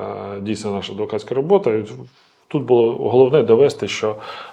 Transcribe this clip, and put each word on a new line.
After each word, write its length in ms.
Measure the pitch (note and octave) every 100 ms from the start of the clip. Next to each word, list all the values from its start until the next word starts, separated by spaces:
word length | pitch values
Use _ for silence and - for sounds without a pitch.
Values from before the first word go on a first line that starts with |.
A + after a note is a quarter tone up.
| G#2 G2+ G2 G2
е, 40 |
дійсно 300 | G2+ G2+ G#2+
наша 220 | G2+ F#2
адвокатська 420 | G2+ G#2 G#2+ - B2+
робота. 360 | D3+ G3 F#3+ A2 G#2+ B2+ B2 _ _ _ _
Тут 160 | D3+
було 280 | B2 A#2+ A#2
головне 500 | A2+ A2 B2 C3 D3+
довести, 440 | A2+ A2+ C#3 C#3+ G2+
що 280 | - A2 G#2+ - - -